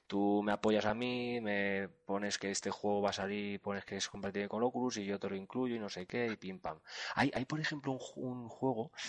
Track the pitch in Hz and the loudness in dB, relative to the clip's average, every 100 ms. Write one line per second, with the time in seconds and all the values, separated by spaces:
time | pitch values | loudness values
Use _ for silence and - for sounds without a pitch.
0 | - 101 101 104 104 104 113 107 104 110 | -2 4 6 6 4 4 6 6 4 2
1 | 123 123 123 120 110 101 101 98 95 - | 0 0 0 0 0 2 2 2 -2 -6
2 | - 98 104 - 98 98 101 - 104 104 | -4 -2 0 -2 -2 -2 -2 0 2 4
3 | 101 98 98 104 101 101 - 98 - 98 | 4 2 -2 -2 -2 -4 -4 -4 -4 -4
4 | - 101 98 98 101 107 123 127 123 220 | -4 -4 -4 -2 -2 2 2 2 0 0
5 | 101 101 101 98 95 123 127 117 104 92 | -2 -2 -2 -4 -6 -2 -2 -2 -4 -6
6 | 92 123 120 104 92 92 82 80 - - | -4 -2 -2 -2 -6 -8 -8 -8 -10 -8
7 | - - 131 113 131 151 156 151 139 131 | -4 2 2 2 -2 -2 -2 -2 -2 -4
8 | - - 131 123 117 - 135 113 139 - | -6 -6 -6 -6 -8 -2 0 2 -2 -6